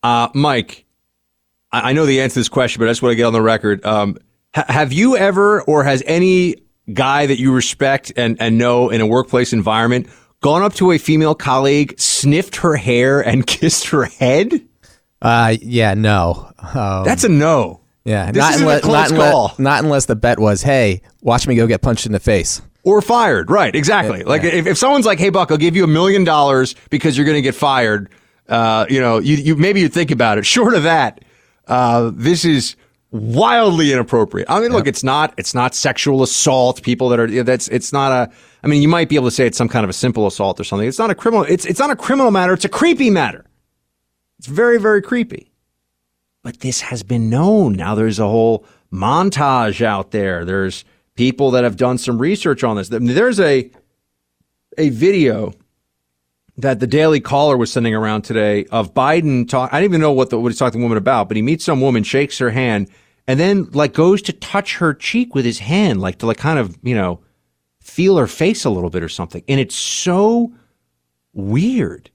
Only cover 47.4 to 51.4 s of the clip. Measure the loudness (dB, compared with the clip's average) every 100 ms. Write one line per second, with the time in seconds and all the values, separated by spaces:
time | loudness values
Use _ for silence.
47.4 | 2 2 2 0 -4 -2 -2 0 0 2
48.4 | 2 0 _ _ _ -6 -2 0 0 0
49.4 | 0 0 0 -2 -2 -2 -4 -4 -4 -4
50.4 | -4 -4 -4 -8 -18 _ _ -2 -2 0